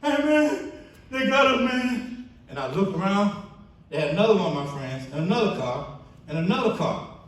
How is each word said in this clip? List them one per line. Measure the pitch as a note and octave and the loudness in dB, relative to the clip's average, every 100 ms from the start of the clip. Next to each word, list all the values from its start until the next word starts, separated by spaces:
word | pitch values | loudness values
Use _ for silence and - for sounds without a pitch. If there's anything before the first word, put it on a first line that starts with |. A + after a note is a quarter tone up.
Hey, | C#4 D4 | 0 0
man, | D4 D4+ D4+ - - - - - - | 4 4 4 0 -8 -12 -20 -20 -10
they | C4 C4 | -2 2
got | C4+ C#4 | 4 4
him, | A#3+ A#3+ | 4 2
man. | B3 A#3+ A3+ - - - - - | 0 -2 -2 -6 -12 -14 -18 -14
And | C3+ | -8
I | C3+ | -4
looked | D3 G3 E3+ | 0 0 0
around. | F#3+ G3 G3+ - - - - - - | 0 2 2 0 -12 -18 -20 -20 -8
They | D#3 | -4
had | D3 | -2
another | D#3+ A3 G3+ | 2 4 6
one | E3 D3 | 4 -2
of | C#3+ | -6
my | |
friends | C#3+ C3+ C3+ - | -8 -8 -8 -8
in | C#3+ | -4
another | E3+ A#3 G#3 - | 0 2 2 0
car | A#2 B2+ - - - - - | -4 -4 -8 -14 -18 -20 -8
and | D#3 | -4
another | E3+ - A3 - | 0 2 2 0
car. | D#3 - - - | -2 -4 -8 -16